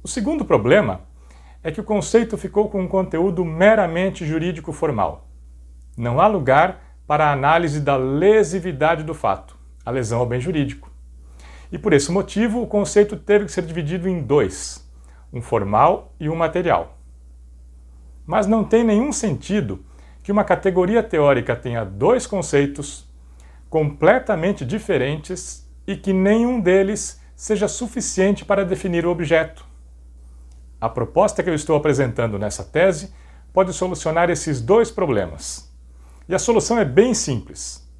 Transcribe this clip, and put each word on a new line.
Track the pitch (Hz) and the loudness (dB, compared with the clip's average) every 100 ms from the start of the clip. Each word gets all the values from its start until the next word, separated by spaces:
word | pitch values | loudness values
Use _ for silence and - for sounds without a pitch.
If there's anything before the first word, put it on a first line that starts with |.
O | - | -8
segundo | - 196 - - | -4 -4 -4 2
problema | 135 107 196 123 92 - - - - - - | 2 6 4 4 -4 -12 -20 -20 -20 -20 -12
é | 160 | -8
que | 151 | -8
o | |
conceito | 208 208 - 226 226 214 | -2 -2 2 2 2 -6
ficou | 190 208 208 | -2 -2 0
com | 196 | -2
um | 185 | -2
conteúdo | 190 185 160 190 170 | -2 -2 0 0 0
meramente | 170 160 202 220 175 165 190 - 156 | -4 2 4 4 2 0 -2 -4 -4
jurídico | 160 170 165 165 | -2 -4 -6 -10
formal. | 151 156 113 85 - - - - - - - - - | -4 -2 0 -2 -4 -18 -20 -20 -20 -20 -20 -18 -8
Não | 120 127 | -2 2
há | 202 | 2
lugar | 202 127 135 180 - - - - | 2 4 4 4 -2 -20 -20 -4
para | 147 151 | 0 2
a | |
análise | 139 139 165 170 151 | 2 2 2 0 -2
da | 143 139 | 0 0
lesividade | 131 139 190 220 180 185 175 139 151 165 | 0 2 4 4 2 -2 -6 -2 0 0
do | 156 | -4
fato, | 156 107 95 - - - - - | -4 -2 -2 -6 -20 -20 -14 -6
a | |
lesão | 131 110 117 | -4 -2 -2
ao | 120 | -2
bem | 123 | -2
jurídico. | 139 156 135 - - - - - - - - - - | -2 -2 -4 -6 -18 -20 -20 -20 -20 -20 -20 -20 -14
E | - | -6
por | 202 | 2
esse | 143 - | 2 2
motivo, | 185 190 196 226 233 | -2 -2 -2 -2 -2
o | 220 | -2
conceito | 208 196 208 208 202 | -2 2 2 2 0
teve | - 208 | 2 2
que | 202 | 2
ser | - 165 | -6 -6
dividido | 170 151 180 180 | -6 -4 -4 -4
em | 180 | -4
dois: | 113 143 95 - - - - - - - - | 2 2 2 -4 -14 -16 -20 -20 -20 -20 -14
um | 123 | -12
formal | 120 113 101 104 151 208 - - | -2 -2 0 4 4 2 -6 -8
e | 151 | -6
um | 165 | -2
material. | 160 175 170 92 85 - - - - - - - - - - - - - - | -2 -2 0 0 -2 -16 -20 -20 -20 -20 -20 -20 -20 -20 -20 -20 -20 -20 -4
Mas | 190 202 | -2 2
não | 220 | 0
tem | 202 226 233 | 4 4 4
nenhum | 208 285 | 2 0
sentido | - 214 139 - 202 123 90 - - - - | -2 -4 -4 -2 -2 -2 -8 -12 -20 -20 -16
que | - | -2
uma | 202 202 | 0 2
categoria | 185 196 180 180 226 | 2 2 2 2 2
teórica | 226 160 143 127 - 117 | 2 2 4 4 0 -4
tenha | 131 117 | -4 -6
dois | 101 98 147 247 - | -6 0 2 2 0
conceitos | 196 165 143 143 143 143 - - - - - - - - | -6 0 0 0 -4 -12 -14 -20 -20 -20 -20 -20 -20 -6
completamente | 160 147 147 160 254 254 185 175 202 | -2 -2 2 4 4 0 -2 -2 -4
diferentes | 123 208 208 151 127 151 151 185 - - - - - | -4 -6 -2 0 0 -4 -8 -12 -12 -18 -20 -16 -8
e | 196 | -6
que | 196 | -2
nenhum | 190 190 226 240 247 | 2 4 2 2 0
deles | 180 190 190 214 - - - - | 2 2 2 -4 -8 -14 -20 -18
seja | - 208 208 | -4 -2 -2
suficiente | - 247 247 - - 190 196 - | -4 -8 -6 -6 0 2 0 0
para | 196 | 0
definir | 185 185 190 170 170 | 0 -4 -2 0 0
o | |
objeto. | 170 151 165 160 - - - - - - - - - - - - - | -2 2 2 2 -10 -20 -20 -20 -20 -20 -20 -20 -20 -20 -20 -20 -8
A | 113 | -6
proposta | - 113 165 202 - | -4 -2 2 2 0
que | 175 | -2
eu | |
estou | 156 - 151 | -2 0 0
apresentando | 151 135 131 - 117 101 | 2 2 0 0 -2 -2
nessa | 104 - | -6 -6
tese | 98 151 190 156 190 - - - - | -6 2 2 0 -10 -18 -20 -20 -4
pode | 185 190 | -2 0
solucionar | - 185 175 160 165 175 | -2 -4 -4 -2 0 2
esses | 160 160 131 | 0 -2 -4
dois | 117 214 226 | 2 2 2
problemas. | - 175 107 87 73 - - - - - - - - - | -2 0 0 -2 -8 -14 -14 -18 -20 -20 -20 -20 -20 -4
E | |
a | 175 | -2
solução | - 220 - 233 | 2 0 2 0
é | 165 | 4
bem | 139 240 | 4 4
simples. | 214 - 117 - 73 - - - | 2 -2 -4 -6 -16 -16 -16 -20